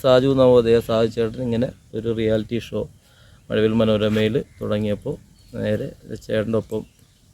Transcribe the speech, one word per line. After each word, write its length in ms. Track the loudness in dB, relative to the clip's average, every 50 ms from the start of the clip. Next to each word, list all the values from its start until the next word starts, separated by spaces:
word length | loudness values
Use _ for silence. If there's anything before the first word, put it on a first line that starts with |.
സാജു 320 | 2 4 4 4 4 4 2
നവോദയ, 460 | 4 6 6 6 6 6 4 2 2
സാജു 300 | 2 0 0 0 0 0
ചേട്ടൻ 320 | 0 -2 -4 -4 -4 -6
ഇങ്ങനെ 300 | -6 -4 -2 -2 -2 -4 -6 _ _ -14 -12
ഒരു 220 | -8 -6 -4 -4
റിയാലിറ്റി 420 | -2 0 0 0 0 -2 -4 -6 -8
ഷോ 300 | -8 -6 -8 -8 -8 -10 -14 _ _ _ _ _ -20 -20 -20 _ _ -4
മഴവിൽ 220 | -2 0 2 2
മനോരമയിൽ 720 | 2 2 2 2 2 2 2 0 0 2 0 0 0 -2 -6 -6 -12 -10
തുടങ്ങിയപ്പോൾ 560 | -6 -4 -4 -2 -2 -2 -4 -4 -6 -10 -10 -10 -12 _ _ _ _ -16 -12
നേരെ 600 | -6 -4 -2 -2 -4 -4 -8 -12 -16 -16 -16 -16
ചേട്ടൻ്റെ 420 | -14 -8 -4 -2 -2 -2 0 -2 -4
ഒപ്പം, 260 | -4 -4 -8 -8 -8 -10 _ _ _ _ _ _ _ _